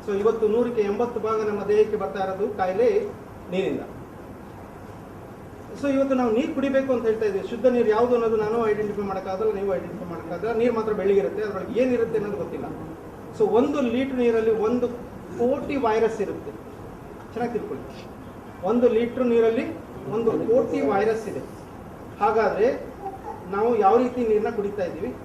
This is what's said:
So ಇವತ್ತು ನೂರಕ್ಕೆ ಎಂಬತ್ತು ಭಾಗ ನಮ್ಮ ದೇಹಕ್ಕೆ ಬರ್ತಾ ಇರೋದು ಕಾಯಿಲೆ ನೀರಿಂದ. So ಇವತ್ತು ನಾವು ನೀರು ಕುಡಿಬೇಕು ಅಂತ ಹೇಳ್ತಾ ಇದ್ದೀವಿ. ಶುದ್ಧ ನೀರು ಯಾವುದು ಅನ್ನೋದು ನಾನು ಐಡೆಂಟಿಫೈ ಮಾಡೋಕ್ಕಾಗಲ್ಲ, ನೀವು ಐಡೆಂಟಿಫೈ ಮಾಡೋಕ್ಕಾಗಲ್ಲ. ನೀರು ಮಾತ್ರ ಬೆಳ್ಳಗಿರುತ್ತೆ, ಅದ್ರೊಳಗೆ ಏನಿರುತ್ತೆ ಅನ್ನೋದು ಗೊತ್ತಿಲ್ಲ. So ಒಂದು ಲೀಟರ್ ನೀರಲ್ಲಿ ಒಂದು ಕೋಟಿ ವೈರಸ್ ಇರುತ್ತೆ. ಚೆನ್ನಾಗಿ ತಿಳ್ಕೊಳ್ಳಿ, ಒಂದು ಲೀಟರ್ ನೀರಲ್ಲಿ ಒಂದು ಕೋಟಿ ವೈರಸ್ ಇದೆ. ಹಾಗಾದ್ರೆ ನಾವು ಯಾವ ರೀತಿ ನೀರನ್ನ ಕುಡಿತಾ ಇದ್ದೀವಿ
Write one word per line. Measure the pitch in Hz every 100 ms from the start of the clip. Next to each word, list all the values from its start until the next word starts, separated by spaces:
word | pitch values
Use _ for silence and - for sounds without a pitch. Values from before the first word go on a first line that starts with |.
So | - 196
ಇವತ್ತು | 208 220 214
ನೂರಕ್ಕೆ | 220 240 233 202
ಎಂಬತ್ತು | 202 240 220
ಭಾಗ | 214 214 214
ನಮ್ಮ | 202 196
ದೇಹಕ್ಕೆ | 208 214 208
ಬರ್ತಾ | 190 202
ಇರೋದು | 190 185 214 -
ಕಾಯಿಲೆ | 185 190 240 202 - - - - -
ನೀರಿಂದ. | 180 156 139 - - - - - - - - - - - - - - - - - - - -
So | 285 269
ಇವತ್ತು | 269 254
ನಾವು | 247 220
ನೀರು | 302 -
ಕುಡಿಬೇಕು | 277 262 269
ಅಂತ | 247 226
ಹೇಳ್ತಾ | 214 214
ಇದ್ದೀವಿ. | 190 185
ಶುದ್ಧ | 233 254 240
ನೀರು | 214
ಯಾವುದು | 214 240 240
ಅನ್ನೋದು | 226 220
ನಾನು | 214 233 226
ಐಡೆಂಟಿಫೈ | 208 208 202 202
ಮಾಡೋಕ್ಕಾಗಲ್ಲ, | 190 196 190 220 196
ನೀವು | 196 180
ಐಡೆಂಟಿಫೈ | 170 - 175
ಮಾಡೋಕ್ಕಾಗಲ್ಲ. | 170 160 175 208 226
ನೀರು | 240 226
ಮಾತ್ರ | 214 202
ಬೆಳ್ಳಗಿರುತ್ತೆ, | 190 196 175 208 214
ಅದ್ರೊಳಗೆ | 190 170 208
ಏನಿರುತ್ತೆ | 254 240 226 220
ಅನ್ನೋದು | 202 175
ಗೊತ್ತಿಲ್ಲ. | 165 147 127 - - - - - - -
So | 214 208
ಒಂದು | 285 285 247
ಲೀಟರ್ | 233 269 254
ನೀರಲ್ಲಿ | 240 226 220 208 214
ಒಂದು | 247 240 - - - - -
ಕೋಟಿ | 240 277 - 277 233
ವೈರಸ್ | 220 220 220 185
ಇರುತ್ತೆ. | 151 - - - - - - - - -
ಚೆನ್ನಾಗಿ | - 240 226
ತಿಳ್ಕೊಳ್ಳಿ, | - 127 - - - - - - - - 180
ಒಂದು | 240 240 214
ಲೀಟರ್ | 233 254 247
ನೀರಲ್ಲಿ | 233 226 233 320 - - - -
ಒಂದು | 208 226 - -
ಕೋಟಿ | 240 233 277 240
ವೈರಸ್ | 196 214 226 214
ಇದೆ. | 139 - - - - - - - -
ಹಾಗಾದ್ರೆ | 208 220 208 180 226 285 - - 392 392 - 440 - 196
ನಾವು | 226 233
ಯಾವ | 196 233
ರೀತಿ | 247 254 226
ನೀರನ್ನ | 208 226 208
ಕುಡಿತಾ | 202 - 185
ಇದ್ದೀವಿ | 156 220 254